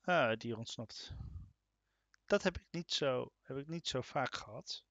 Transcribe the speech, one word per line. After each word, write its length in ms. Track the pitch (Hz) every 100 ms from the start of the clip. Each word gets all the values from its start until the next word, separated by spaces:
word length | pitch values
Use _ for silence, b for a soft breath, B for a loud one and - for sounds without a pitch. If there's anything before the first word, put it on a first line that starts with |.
ah, 360 | - 175 123 113
dier 220 | 117 113
ontsnapt. 540 | 113 - 113 - - B B B B _ _ _ _ _ _ _ _
Dat 160 | 202
heb 160 | 196 180
ik 80 | _
niet 220 | 165 175
zo, 400 | - 143 127 120 _
heb 160 | _ 135
ik 120 | 147
niet 200 | 165 -
zo 120 | 131
vaak 340 | - 151 131
gehad. 500 | - - 107 - - _